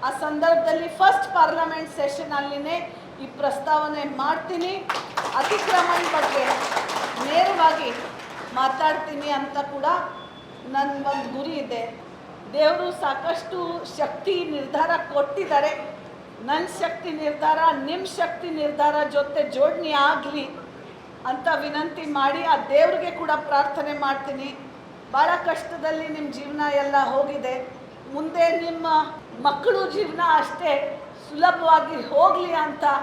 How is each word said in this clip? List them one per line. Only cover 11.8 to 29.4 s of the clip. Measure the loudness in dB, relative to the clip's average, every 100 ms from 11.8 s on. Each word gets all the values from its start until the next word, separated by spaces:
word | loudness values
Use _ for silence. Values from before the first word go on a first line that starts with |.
| -6 -10 -16 -18 -18 -18 -8 4
ದೇವ್ರು | 4 4 -2 -2 -2
ಸಾಕಷ್ಟು | -2 -2 -4 -4 -6 -6 -6 -8 -4
ಶಕ್ತಿ | -4 -2 -2 -2 -2 -4
ನಿರ್ಧಾರ | -2 0 2 2 0 0
ಕೊಟ್ಟಿದ್ದಾರೆ. | 0 0 2 4 4 -2 -8 -12 -16 -18 -18 -14 -2
ನನ್ | -2 -2 -2
ಶಕ್ತಿ | -4 -4 -6 -4
ನಿರ್ಧಾರ, | -2 0 2 4 4 4 -2
ನಿಮ್ | -4 -6 -2
ಶಕ್ತಿ | -2 -2 -6 -2
ನಿರ್ಧಾರ | -2 4 4 4 2 2
ಜೊತೆ | 0 0 0 4
ಜೋಡಣೆ | 4 4 0 4 4
ಆಗ್ಲಿ | 4 -2 -6 -6 -10 -14 -16 -18 -18 -18 -10 -6
ಅಂತ | -2 0 0
ವಿನಂತಿ | 0 -4 -4 -6 -4 0
ಮಾಡಿ, | 2 2 2
ಆ | 2 4
ದೇವ್ರಿಗೆ | 6 6 4 -2 -4
ಕೂಡ | -2 -2 2
ಪ್ರಾರ್ಥನೆ | 2 2 0 -4 -2
ಮಾಡ್ತೀನಿ. | -2 -2 -4 -8 -8 -10 -16 -18 -18 -18 -4
ಭಾಳ | 2 4 4 0
ಕಷ್ಟದಲ್ಲಿ | -2 -4 -6 -4 -4 -4 -6
ನಿಮ್ | -6 -8
ಜೀವನ | -8 -2 0 2
ಎಲ್ಲ | 4 4 4
ಹೋಗಿದೆ, | 2 0 0 -4 -4 -6 -12 -18 -18 -10
ಮುಂದೆ | -6 -4 2 4 4 -2
ನಿಮ್ಮ | -4 2 2 2 -6 -14 -2